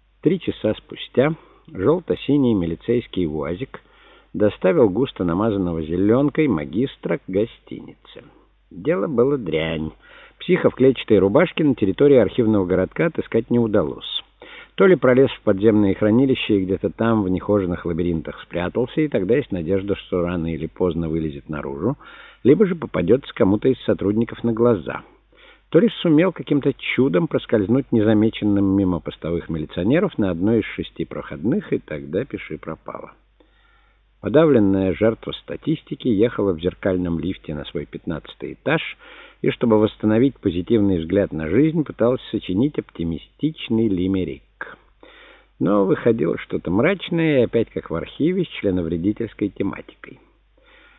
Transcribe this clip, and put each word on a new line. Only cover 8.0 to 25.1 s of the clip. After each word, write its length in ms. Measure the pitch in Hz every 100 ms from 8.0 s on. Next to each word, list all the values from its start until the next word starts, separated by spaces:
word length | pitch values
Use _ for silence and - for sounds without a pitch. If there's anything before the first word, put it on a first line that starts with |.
| - - - _ _ _ _
Дело 380 | 85 117 185 196
было 280 | 120 127 143
дрянь. 520 | 92 78 80 80 78 - - - - -
Психа 320 | - 175 -
в 60 | -
клетчатой 420 | 131 123 - 104
рубашке 460 | 95 120 180 -
на 100 | 156
территории 440 | 123 98 92 143 135
архивного 500 | 95 - 110 104 90
городка 400 | 90 92 - 170
отыскать 420 | 156 - 113 117
не 80 | 120
удалось. 680 | 113 104 76 62 - - - _ - - - -
То 120 | 190
ли 80 | 160
пролез 340 | 131 127 135
в 100 | -
подземные 520 | - 95 110 107 101
хранилища 600 | 95 107 113 135 123 -
и 100 | 104
где-то 260 | 92 95 98
там, 340 | - 113 110
в 60 | 92
нехоженных 560 | 92 - 104 90 85 87
лабиринтах, 560 | 82 87 82 71 -
спрятался, 600 | - 85 90 110 123 -
и 80 | 151
тогда 260 | 123 92 131
есть 160 | -
надежда, 460 | 92 80 98 101 98
что 240 | - 90
рано 320 | 85 87 82
или 140 | 78 78
поздно 420 | - 90 80 82
вылезет 400 | 80 80 69 -
наружу, 480 | 73 67 69 98 143 - - - - 113
либо 200 | 160 196
же 100 | 170
попадётся 540 | - - 87 127 - -
кому-то 320 | 104 107 131
из 100 | 123
сотрудников 580 | - 95 92 107 117 - 117
на 80 |
глаза. 480 | 113 120 101 64 65 -